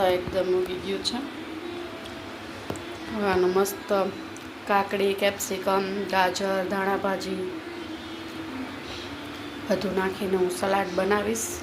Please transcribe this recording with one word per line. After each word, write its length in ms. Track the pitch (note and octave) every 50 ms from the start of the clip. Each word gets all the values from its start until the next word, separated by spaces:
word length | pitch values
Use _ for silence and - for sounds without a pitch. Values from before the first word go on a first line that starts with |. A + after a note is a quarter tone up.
| F#3+ F#3 F3+
એકદમ 340 | F3+ F3+ F3+ G3 F#3+ F3+ F#3 F3+ F#3
ઉગી 200 | F3+ F#3 F#3 F3+ F3
ગયું 160 | F#3+ G3 F#3+ F#3+ -
છે. 80 | A#3 B3 C#4+ - - - - - - - - - - - - - - - - - - - - - - - - - - - - - - - - - - - - -
હવે 160 | A3+ G#3+ G3+ G3
આનું 200 | F#3 F#3 F3+ F3+ F#3 F#3+
મસ્ત 320 | G3+ G3 - - - - G#3 G3 F#3+ G3 - - - - - - - - - - - -
કાકડી, 460 | G#3 G3 G3 G3+ G#3+ G3 G3 G3+ G3 G3
કેપ્સિકમ, 640 | G3+ G3+ G3 - - - G3 F#3 - G3 F#3+ G3 G3 F#3+ G3 G#3 G3 F3
ગાજર, 480 | F#3+ F#3+ F#3 F#3 F3+ - G3 F#3+ F#3+ F#3+ F#3 F#3
ધાણાભાજી 760 | G3+ G3 F#3+ G3 G3 F#3+ G3 G3 F#3+ F3+ - F#3+ F#3+ F#3 F#3 F3+ - - - - - - - - - - - - - - - - - - - - - - - - - - - - - - - - - - - - - - - - - - - -
બધું 260 | G3 - - F#3+ F3+ F#3+
નાખીને 360 | F#3 F#3+ F#3+ - G#3 F#3 F#3+ F#3
હું 80 | F3+ F3+ F3+ -
સલાડ 320 | G3+ G3 G3 G3 G3 F3+ F3+
બનાવીશ. 520 | F#3 F#3+ G3 G#3 G#3 G3+ G#3 A3+ A3+ - - - -